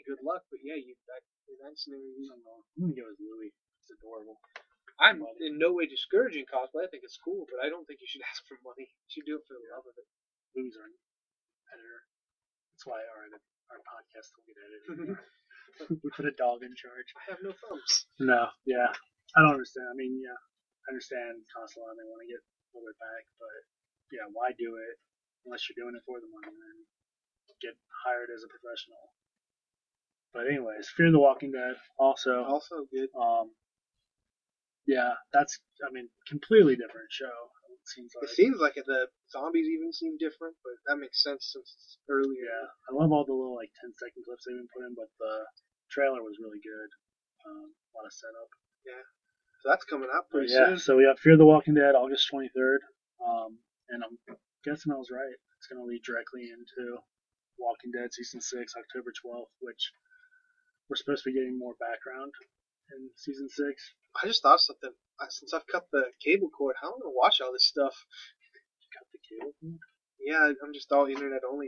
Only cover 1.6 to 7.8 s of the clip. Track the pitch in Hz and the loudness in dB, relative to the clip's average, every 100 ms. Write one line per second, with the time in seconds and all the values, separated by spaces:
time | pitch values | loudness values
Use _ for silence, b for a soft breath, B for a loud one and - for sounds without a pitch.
1.6 | 269 151 - 277 269 - 135 123 113 117 | -20 -16 -14 -14 -16 -16 -16 -18 -20 -20
2.6 | _ - 175 127 113 101 107 113 107 _ | _ -6 -4 -4 -10 -16 -16 -14 -16 _
3.6 | _ _ _ - 110 110 107 - _ B | _ _ _ -20 -20 -18 -18 -20 _ B
4.6 | B B _ - 208 190 196 - 156 151 | B B _ 4 4 4 -8 -8 -8 0
5.6 | 165 180 151 135 - 196 254 151 131 131 | 0 2 -4 -6 0 0 2 -2 -6 -6
6.6 | 131 151 180 143 127 - - 196 160 127 | -6 -8 -8 -10 -20 -16 -10 -10 -10 -6
7.6 | 143 359 | -6 -6